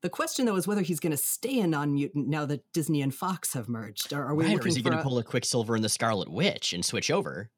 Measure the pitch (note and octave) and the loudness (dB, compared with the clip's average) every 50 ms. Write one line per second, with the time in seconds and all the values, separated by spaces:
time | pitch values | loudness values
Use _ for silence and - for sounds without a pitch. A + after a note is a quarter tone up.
0 | - F3 - - D#4 D#4+ - - B3+ A#3 G3 F#3 - F#3 G#3 G#3 F3+ D#3 F3 D#3 | -6 -6 -2 -2 -4 -2 0 0 2 2 2 2 2 2 0 0 0 0 0 0
1 | - G#3+ D3+ C#3 - - - - - B3 C4+ B3 G3+ E3+ D#3+ C#3+ D3 D3 C#3+ C#3 | 0 -2 0 0 -2 -2 -4 -4 -2 0 0 2 2 2 2 2 2 2 2 0
2 | C#3+ - - D3 C3 - D3+ D3+ D3 C3+ C#3+ - - _ - E3 D3 - D#3 C#3+ | 0 0 -2 -2 0 0 0 0 0 -2 -2 -4 -6 _ -2 -2 0 2 2 2
3 | C#3 C3+ C3 - - F#3 F3+ D#3+ - - - C3+ A2 G#2+ A#2+ A2+ A2 G#2 G2+ - | 2 0 -2 -2 -2 -4 -4 -2 -4 -4 -4 -4 -4 -4 -6 -6 -6 -8 -6 -6
4 | - - C#3+ C#3+ C#3 C3 D3+ D3+ E3 F#3 G#3 - - F#3 E3 B2+ A#2 - - - | -6 -4 -4 -4 -2 0 2 2 4 4 4 2 2 2 0 2 2 2 2 2
5 | - C#3 B2+ A#2+ A2+ - - B2 - - - B2 A2 A2 A#2 A2 A2 G#2 - - | 2 0 0 0 0 0 -2 -2 0 0 0 0 2 2 2 2 2 2 0 2
6 | B2 A2+ A2 F#2+ E2+ - D#2 G#2 E3+ G3+ - - - - - F2 F2+ - - A2+ | 2 2 2 0 -2 -2 0 0 2 2 0 0 -4 -4 -2 -2 -2 -2 -2 -2
7 | - - C#3+ - E2 D2 C2 D#2+ G#2 A2+ _ | 0 2 2 2 0 -2 -4 -8 -10 -12 _